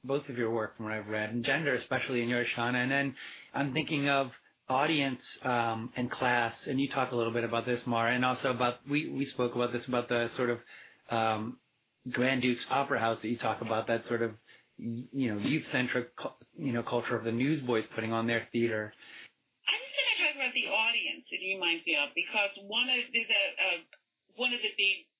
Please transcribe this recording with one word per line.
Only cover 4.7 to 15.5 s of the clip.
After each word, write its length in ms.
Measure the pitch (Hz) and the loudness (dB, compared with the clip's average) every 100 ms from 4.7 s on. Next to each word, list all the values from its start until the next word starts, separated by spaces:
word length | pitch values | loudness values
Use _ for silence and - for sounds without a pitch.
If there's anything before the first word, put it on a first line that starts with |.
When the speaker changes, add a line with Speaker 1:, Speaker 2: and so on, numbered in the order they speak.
| 127 156 156 139 123 - - | 2 4 2 2 -2 -8 -6
Speaker 1:
um, 500 | 131 120 117 113 113 - | 0 2 2 0 -4 -4
and 160 | 123 | -4
class, 420 | - 127 123 117 - - | 0 2 4 2 -2 -4
and 120 | 135 | 0
you 80 | 139 | 0
talk 220 | - 127 | 0 0
a 40 | 123 | 2
little 180 | 113 | 2
bit 100 | 117 | 0
about 220 | 113 117 117 | 0 0 0
this, 160 | 120 123 | -2 0
Mara, 260 | 117 117 | 2 4
and 100 | 123 | 4
also 280 | 127 127 135 | 2 2 0
about, 360 | 120 123 120 143 | 2 0 0 -2
we, 220 | 147 147 | -2 0
we 160 | 139 139 | -4 -4
spoke 300 | - 123 120 | 0 0 2
about 180 | 120 | 0
this, 140 | 120 123 | 0 0
about 220 | 123 120 | -2 2
the 200 | 120 117 - | 0 0 0
sort 140 | 123 | 0
of, 80 | 117 - - - - - | -2 -6 -20 -20 -20 -2
um, 480 | 117 110 110 110 - _ _ _ _ 131 | 0 2 0 -2 -8 _ _ _ _ -6
Grand 320 | 123 131 131 | 2 2 4
Duke's 200 | 127 117 - | 2 0 0
Opera 300 | 131 135 131 | 0 2 2
House 180 | 113 110 | 2 0
that 60 | 107 | -2
you 80 | 120 | -2
talk 240 | 117 107 | -2 -2
about, 260 | 113 110 113 | 0 -2 2
that 180 | 117 - | 0 0
sort 160 | 117 | 0
of, 160 | 117 110 _ - _ - | 0 -4 _ -20 _ -10
y-, 320 | 117 117 - | -6 -6 -6
you 220 | 139 127 | -2 0
know, 80 | 104 | 2
youth-centric, 720 | 107 | 0